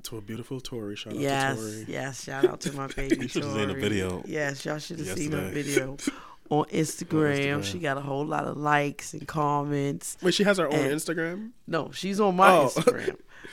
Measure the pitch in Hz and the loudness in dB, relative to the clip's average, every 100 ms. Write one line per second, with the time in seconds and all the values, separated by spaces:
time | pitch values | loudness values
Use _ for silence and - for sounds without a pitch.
0 | - 113 104 113 - 131 - 120 101 104 | -12 -10 -10 -10 -8 -10 -8 -8 -8 -10
1 | 113 110 139 139 135 120 110 110 107 131 | -8 -4 -2 0 0 -2 -4 -8 -8 -6
2 | 135 127 - 135 - - - 139 135 - | -8 -8 -10 0 0 0 -6 -6 -6 -6
3 | 139 135 123 175 143 110 101 - 104 101 | -2 -2 0 -4 -2 -2 -2 0 0 0
4 | 92 92 - 151 143 139 156 151 - 165 | 0 -4 -6 -4 -4 -4 -6 -6 -8 -8
5 | 151 190 151 147 143 147 143 139 131 139 | -6 -4 -2 -2 -2 -4 0 0 0 -4
6 | - - - - - 151 - 170 151 - | -4 -6 -14 -20 0 2 2 0 0 -2
7 | 170 156 151 139 139 147 147 180 151 139 | 0 2 4 2 0 0 -2 -2 -2 -2
8 | 139 139 151 151 139 - 147 147 143 - | -2 -4 -2 -2 -2 -2 2 2 2 -4
9 | - 151 147 156 147 147 143 143 139 160 | -12 -12 -6 0 2 2 0 0 0 -4
10 | - - 185 180 208 185 151 151 135 151 | -8 0 2 4 4 4 2 2 2 0
11 | 170 165 165 185 220 - - 160 - - | -2 -2 -2 -4 -10 -14 -4 -4 -4 -4
12 | 185 196 202 180 196 175 127 147 240 - | -2 4 4 8 10 10 6 4 4 4
13 | - - - - - | -2 -6 -14 -20 -18